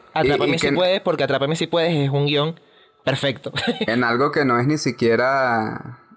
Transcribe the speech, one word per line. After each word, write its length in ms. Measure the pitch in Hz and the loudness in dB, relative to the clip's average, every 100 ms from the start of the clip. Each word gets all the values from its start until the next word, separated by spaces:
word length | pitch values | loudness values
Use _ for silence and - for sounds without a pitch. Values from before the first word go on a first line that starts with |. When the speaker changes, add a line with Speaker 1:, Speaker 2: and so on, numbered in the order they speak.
| - 160 | -6 -2
Speaker 1:
Atrápame 360 | 139 143 143 | 0 2 0
Speaker 2:
y 40 | - | 0
Speaker 1:
si 80 | 147 | 0
Speaker 2:
que 40 | |
Speaker 1:
puedes, 280 | 143 180 190 | 2 2 0
porque 240 | 190 151 | 0 -2
Atrápame 320 | 135 135 143 165 | 0 0 0 -2
si 100 | 170 | 0
puedes 300 | 170 165 160 | 0 2 0
es 140 | 139 | 0
un 160 | 143 143 | 0 0
guión 340 | 143 151 165 _ _ _ _ | 0 0 -4 _ _ _ _
perfecto. 460 | - 135 139 123 - 131 - | -4 -2 -2 -4 -8 -6 -4
<laughs> 140 | - | -4
Speaker 2:
en 240 | 214 117 | -2 0
algo 260 | 120 120 143 | 0 0 0
que 140 | 151 | 2
no 160 | 135 120 | 2 2
es 80 | 131 | 2
ni 100 | 151 | 0
siquiera, 1200 | 139 120 113 113 127 139 127 117 110 113 - 123 - | -2 0 2 2 2 2 0 0 -2 -6 -12 -18 -18